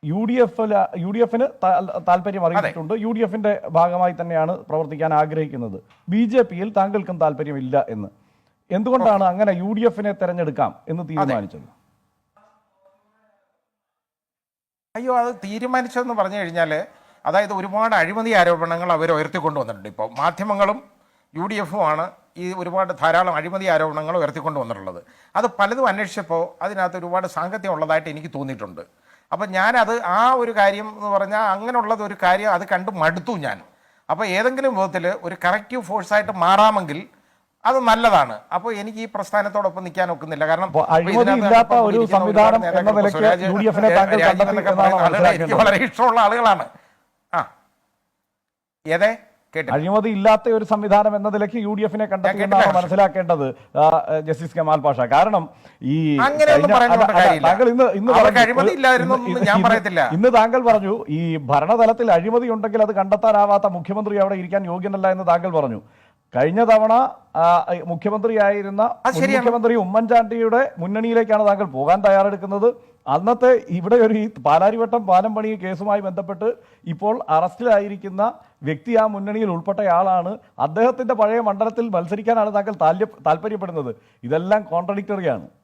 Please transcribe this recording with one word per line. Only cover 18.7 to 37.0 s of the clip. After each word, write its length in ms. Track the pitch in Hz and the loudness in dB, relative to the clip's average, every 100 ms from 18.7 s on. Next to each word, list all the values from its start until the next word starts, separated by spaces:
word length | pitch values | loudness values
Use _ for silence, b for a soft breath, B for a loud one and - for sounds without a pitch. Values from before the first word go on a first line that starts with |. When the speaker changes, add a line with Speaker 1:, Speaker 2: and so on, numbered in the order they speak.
| 170 180 165 | -4 -2 -2
Speaker 2:
അവർ 120 | 160 156 | 0 0
ഉയർത്തിക്കൊണ്ടുവന്നിട്ടുണ്ട്. 720 | 151 175 156 147 117 104 101 101 | -2 -4 -4 -4 -6 -8 -14 -10
ഇപ്പോൾ 120 | 110 120 | -10 -2
മാധ്യമങ്ങളും 580 | 156 170 208 202 196 233 - _ _ _ _ 151 | -4 -2 -6 0 0 -2 -10 _ _ _ _ -10
യു 80 | 180 | -6
ഡി 60 | 214 | -6
എഫും 200 | 180 202 160 | -6 -2 -2
ആണ് 160 | 151 175 - _ - | -2 -6 -10 _ -12
ഈ 40 | 180 185 | -10 -8
ഒരുപാട് 300 | 175 180 190 185 | -6 -4 -4 -2
ധാരാളം 340 | 156 165 185 156 | 0 2 0 -2
അഴിമതി 280 | 160 190 190 | -6 -6 0
ആരോപണങ്ങൾ 420 | 156 156 151 156 175 | 0 0 -4 -4 -4
ഉയർത്തിക്കൊണ്ടുവന്നിട്ടുള്ളത്. 800 | 147 147 151 147 117 104 95 87 - b b 190 | -4 -4 -6 -6 -8 -8 -12 -14 -18 b b -4
അത് 80 | 233 - | -4 -2
പലതും 260 | 202 240 254 | -2 0 -2
അന്വേഷിച്ചപ്പോൾ 500 | 196 202 - 170 165 175 - 185 | -2 -6 -8 -6 -4 -4 -6 -8
അതിനകത്ത് 320 | 202 180 185 | -4 -4 -4
ഒരുപാട് 260 | 175 180 185 165 | -6 -4 -4 -8
സാങ്കത്യം 360 | 175 208 190 160 | -8 -8 -6 -4
ഉള്ളതായിട്ട് 340 | 156 160 160 | 0 -2 -2
എനിക്ക് 160 | 151 151 135 | -12 -12 -10
തോന്നിയിട്ടുണ്ട്. 460 | 135 123 104 82 87 _ b b b | -10 -10 -14 -16 -20 _ b b b
അപ്പം 140 | 175 202 185 | -8 -4 0
ഞാനത്, 360 | 202 247 214 233 202 185 | 0 2 0 -2 -2 0
ആ 20 | 240 262 | 2 2
ഒരു 100 | 240 214 | 0 2
കാര്യം 280 | 196 202 214 214 | 2 2 -8 -10
എന്ന് 120 | 208 202 | -2 -2
പറഞ്ഞാൽ, 300 | 196 208 220 | 0 -2 -2
അങ്ങനെയുള്ളത് 480 | 190 226 247 214 220 208 | -2 -2 -4 -2 -4 -4
ഒരു 80 | 196 | -2
കാര്യം, 260 | 180 185 214 175 | 0 2 0 -2
അത് 80 | 170 | -2
കണ്ട് 180 | 185 190 190 | -4 -4 -2
മടുത്തു 340 | 156 170 175 214 139 | -2 -2 -6 -6 -6
ഞാൻ. 120 | 98 - _ _ _ _ | -10 -14 _ _ _ _
അപ്പോൾ 140 | 151 214 185 | -4 -2 0
ഏതെങ്കിലും 360 | 233 262 269 214 | 0 0 -2 -2
വിധത്തിൽ 280 | 190 180 175 196 175 | -4 -2 -4 -6 -10
ഒരു 100 | 185 175 | -4 -2
കറക്റ്റീവ് 380 | 208 208 254 180 | -2 -4 -10 -6
ഫോഴ്സായിട്ട് 460 | 208 180 208 214 190 | -8 0 -2 -2 -2
മാറാമെങ്കിൽ 580 | 170 196 214 214 170 147 | 2 4 4 2 -4 -10